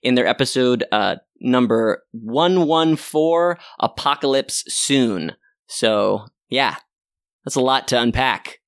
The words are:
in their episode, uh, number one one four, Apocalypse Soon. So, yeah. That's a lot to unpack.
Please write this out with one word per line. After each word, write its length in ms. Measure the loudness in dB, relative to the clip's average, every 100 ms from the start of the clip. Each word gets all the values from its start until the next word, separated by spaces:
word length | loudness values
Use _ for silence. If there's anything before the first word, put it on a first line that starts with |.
in 140 | 2 2
their 100 | 2
episode, 580 | 0 0 2 0 0 0
uh, 260 | 0 0 -2 _ _
number 640 | 0 2 2 2 0 -2 _
one 540 | -16 -6 0 2 2 2
one 300 | 2 2 0
four, 640 | -2 0 2 2 0 -2 -12 -4
Apocalypse 840 | -4 -2 -4 -2 0 0 -2 -8 -6
Soon. 680 | -6 0 2 2 0 -6 -10 _ _ _
So, 580 | -2 0 2 0 -2 -6 _ _
yeah. 240 | -2 -2 -4 _ _ _ _ _ _
That's 120 | -6 0
a 60 |
lot 260 | 2 0 0
to 120 | 0
unpack. 600 | 0 0 0 -2 -6 -20